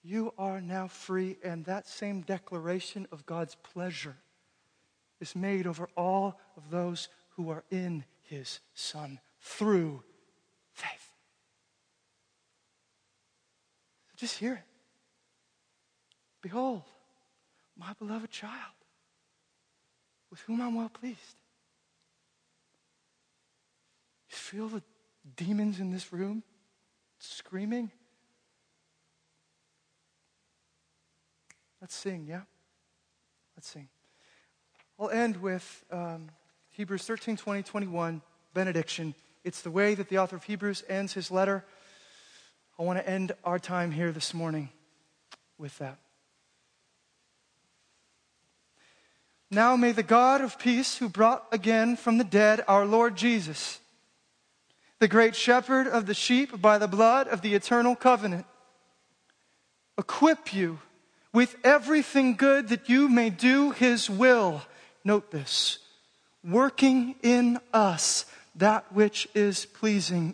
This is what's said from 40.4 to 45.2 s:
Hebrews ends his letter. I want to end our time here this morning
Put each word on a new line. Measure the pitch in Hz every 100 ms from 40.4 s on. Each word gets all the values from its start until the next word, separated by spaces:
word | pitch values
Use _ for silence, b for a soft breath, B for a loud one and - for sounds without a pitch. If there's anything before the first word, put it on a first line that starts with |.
Hebrews | - 208 202 196 -
ends | 196 196
his | 196 170
letter. | 185 196 196 - b b b b b b b b _ _ -
I |
want | 170 180
to | 185
end | 190 185 -
our | 175 175
time | 175 180 170
here | 151 170
this | 156 -
morning | 170 165 156 139 _ _ _ _ _